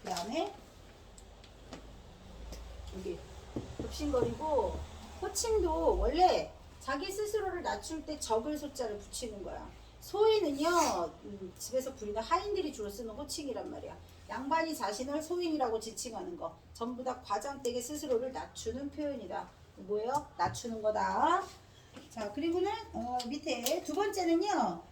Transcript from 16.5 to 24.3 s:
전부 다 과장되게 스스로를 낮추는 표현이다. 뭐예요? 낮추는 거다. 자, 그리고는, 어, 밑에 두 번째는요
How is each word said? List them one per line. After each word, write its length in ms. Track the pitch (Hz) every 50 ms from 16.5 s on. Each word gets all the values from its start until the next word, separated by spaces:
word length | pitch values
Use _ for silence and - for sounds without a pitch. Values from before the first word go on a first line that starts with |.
| - - - - -
전부 280 | - 233 240 247 240 254
다 160 | 254 247 247
과장되게 600 | - - 208 208 - 277 277 262 - 247 240 247
스스로를 520 | 233 - 302 302 320 277 254 226 247 262 -
낮추는 560 | - - - - - - 226 226 262 285 285
표현이다. 580 | - 311 302 285 277 240 202 175 - - - - - - - - - -
뭐예요? 500 | 196 185 208 208 214 240 269 294 285 - - -
낮추는 440 | 269 - - - - 240 226 220
거다. 600 | 208 214 214 208 190 190 190 226 254 320 349 381 - - - - - - - - - - - - - -
자, 220 | - 233 214 202 202
그리고는, 360 | 285 294 339 339 359 370 403 427 440 440 440
어, 260 | - - 233 240 247 247 247 240
밑에 540 | 269 294 - 320 254 240 233 240 311 359 -
두 100 | - 302
번째는요 880 | 339 415 403 370 403 359 339